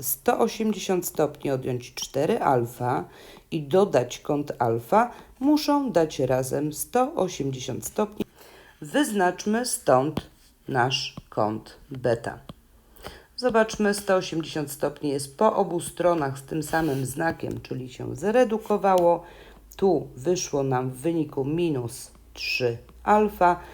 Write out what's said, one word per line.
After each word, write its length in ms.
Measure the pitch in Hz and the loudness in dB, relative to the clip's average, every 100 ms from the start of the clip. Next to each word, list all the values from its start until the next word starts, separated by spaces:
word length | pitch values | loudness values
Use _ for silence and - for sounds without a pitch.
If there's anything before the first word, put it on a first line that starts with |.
sto 380 | 135 - - - | -6 -2 0 2
osiemdziesiąt 680 | 233 - 220 185 - 185 175 | 0 0 -2 -2 -2 -2 -2
stopni, 440 | - 147 139 147 | -2 -2 -2 -4
odjąć 420 | 131 135 123 - | -2 -2 -6 -8
cztery 460 | - - 135 156 233 | -12 -6 -2 0 2
alfa 680 | - 127 117 - 123 147 180 - - - _ | 2 2 2 -4 -4 -2 -6 -14 -20 -20 _
i 120 | 165 | -8
dodać 560 | 139 180 196 135 120 - | 0 2 4 2 0 -4
kąt 320 | - 147 147 - | -4 -4 -4 -2
alfa 520 | 123 117 - 202 240 - - - | 0 0 2 2 2 -4 -20 -4
muszą 520 | 269 302 294 285 269 | 2 2 2 0 2
dać 280 | 175 160 - | 2 2 0
razem 540 | 131 131 131 139 147 | 0 0 0 -2 -4
sto 400 | - - 247 254 - | -6 -2 0 0 0
osiemdziesiąt 680 | 185 - 139 131 - 113 - | -4 -2 -6 -6 -8 -8 -6
stopni. 400 | - 208 - - - - - - _ | -4 -4 -4 -10 -12 -20 -20 -20 _
Wyznaczmy 840 | 151 262 269 208 180 180 208 220 254 | -4 0 0 2 2 2 -2 -2 -2
stąd 560 | - - 127 143 151 - - _ _ - | -2 4 4 4 -2 -8 -14 _ _ -4
nasz 480 | 135 123 - - - - | 0 2 0 -4 -10 -8
kąt 480 | - 107 110 - - - | -2 0 -2 -8 -20 -14
beta. 480 | 131 123 117 - - - - _ _ _ - - - - - | -4 -2 -2 -2 -12 -16 -20 _ _ _ -20 -18 -18 -18 -4
Zobaczmy, 580 | 247 220 220 - 208 | 2 4 2 2 0
sto 220 | 202 - 185 | 0 2 0
osiemdziesiąt 560 | 180 160 156 156 143 | 0 -4 -4 -6 -6
stopni 380 | - 147 147 151 | -4 -4 -2 -4
jest 280 | 139 135 - | -4 -6 2
po 180 | 220 - | 2 4
obu 240 | 180 170 | 0 -2
stronach 600 | 156 - 175 165 139 131 | -6 0 2 2 0 -4
z 40 | |
tym 200 | - 156 | -6 -6
samym 420 | 151 165 160 135 123 | -2 0 0 0 -2
znakiem, 560 | 131 165 165 123 113 | -2 -4 -2 -6 -8
czyli 320 | - 131 127 | -8 -10 -10
się 220 | - 120 120 | -10 -10 -4
zredukowało. 1080 | 185 226 240 214 - 208 196 185 170 170 - - - - - - | 2 4 4 2 0 2 4 6 6 4 -2 -18 -20 -20 -20 0
Tu 320 | 196 190 - - | 2 2 0 -6
wyszło 480 | 131 180 - 143 | -2 -2 -2 -2
nam 260 | 135 127 127 | 0 0 -2
w 80 | 127 | -4
wyniku 480 | 165 170 147 - 135 | -2 -2 -2 -4 -2
minus 640 | 160 175 139 120 - - - - | 0 0 0 -4 -8 -16 -20 -20
trzy 440 | - - - 123 117 - - | -10 -4 0 0 -2 -10 -6
alfa. 560 | - 214 214 208 175 175 - | 2 4 4 4 4 2 -4